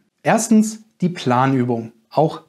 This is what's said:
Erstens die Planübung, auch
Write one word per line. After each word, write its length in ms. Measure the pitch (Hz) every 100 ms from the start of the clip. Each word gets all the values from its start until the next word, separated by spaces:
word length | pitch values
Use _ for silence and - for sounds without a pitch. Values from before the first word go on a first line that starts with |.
| _ _
Erstens 640 | 143 220 - 214 214 - _ _
die 80 | 175
Planübung, 840 | 175 123 123 135 135 123 117 113 - _
auch 320 | - 156 -